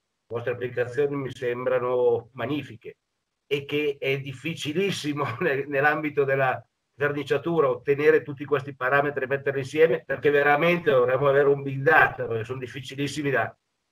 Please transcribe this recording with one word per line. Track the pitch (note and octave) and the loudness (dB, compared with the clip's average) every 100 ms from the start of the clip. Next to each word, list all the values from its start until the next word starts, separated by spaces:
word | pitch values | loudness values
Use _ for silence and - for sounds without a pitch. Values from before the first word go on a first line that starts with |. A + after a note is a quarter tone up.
| _ _ _ | _ _ _
vostre | A#2 B2 | -8 -6
applicazioni | A#2 B2 A#2+ A#2 D3 C#3+ | -6 -6 -4 -4 -2 -2
mi | C#3+ C3 | -2 -8
sembrano | B2 B2 A#2+ B2+ B2+ B2 B2 B2 A#2+ - | -6 -4 -4 -2 -2 0 2 2 2 -2
magnifiche | B2 A#2+ D3 - G#2+ F2+ - _ _ _ _ - | -8 -6 -6 -8 -16 -18 -20 _ _ _ _ -6
e | C#3+ C#3 | -6 -2
che | D3 D3+ C#3 | -2 -2 -2
è | C3 C#3 | -4 -4
difficilissimo | C#3 C3 D#3+ E3 D3 D#3 G3 - D3 C#3+ | -6 -10 -8 -6 -4 -2 -2 -2 -4 -4
<laughs> | B2+ A#2 | -6 -2
ne-, | F3 C3+ C#3 | -2 0 -2
nell'ambito | C#3 D3 D3+ D3+ C#3+ | 0 2 2 0 0
della | C3+ C3+ C3 - - _ _ | 2 2 0 -2 -8 _ _
verniciatura | - C#3+ C#3+ C#3 C#3+ E3+ E3 C#3 | -4 -2 -2 -2 -2 0 2 2
ottenere | A#2+ - C#3+ D3+ D3+ | 2 0 4 4 4
tutti | D3 C#3 C#3+ | 2 -8 -2
questi | C#3+ C3+ | -2 -2
parametri | C3+ B2+ C#3+ C#3+ C#3+ | -6 2 2 2 -2
e | B2 | -2
metterli | C3+ C#3+ C3+ | -2 -2 -4
insieme, | C3+ D#3 E3 E3 - | -2 4 4 4 -4
perché | C3+ D3 | -2 2
veramente | C#3+ C#3+ D3 E3+ F3 E3 | 4 4 4 2 2 2
dovremmo | C3 B2 C3 C#3+ | 4 4 2 4
avere | C#3 C#3+ | 4 4
un | C#3+ | 2
big | C#3 C3+ | -2 -2
data, | C#3 - - - A#2+ | 4 6 4 0 -6
perché | A2+ | -6
sono | A2 B2+ | -6 -10
difficilissimi | B2 - - C3+ C#3 D3 C#3+ | -10 -12 -10 -6 -6 -4 -2
da, | B2 - - _ _ _ | -2 -2 -8 _ _ _